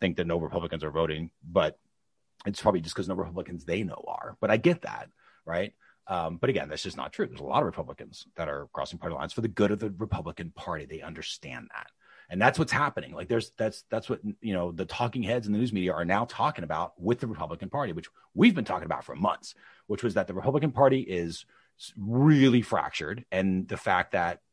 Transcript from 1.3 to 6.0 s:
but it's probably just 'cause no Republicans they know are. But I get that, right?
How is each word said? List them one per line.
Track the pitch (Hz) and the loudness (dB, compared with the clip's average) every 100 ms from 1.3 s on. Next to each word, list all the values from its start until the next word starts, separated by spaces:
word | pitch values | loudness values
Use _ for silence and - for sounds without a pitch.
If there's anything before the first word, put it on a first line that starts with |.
| _ | _
but | 82 85 78 - _ _ _ _ _ - 104 | -2 2 2 0 _ _ _ _ _ -10 -6
it's | 98 | 0
probably | 107 92 | 2 2
just | 80 - | 0 -6
'cause | 92 | -4
no | 92 | -4
Republicans | 80 87 - 85 - | -4 -6 -8 -8 -4
they | 95 | -2
know | 92 - - | -2 -6 -8
are. | - - - | -8 -10 -2
But | 104 | 2
I | 113 | 4
get | 170 170 | 4 2
that, | - 53 - _ _ _ 80 | -2 -10 -12 _ _ _ -4
right? | 85 104 - _ _ | -2 -2 -6 _ _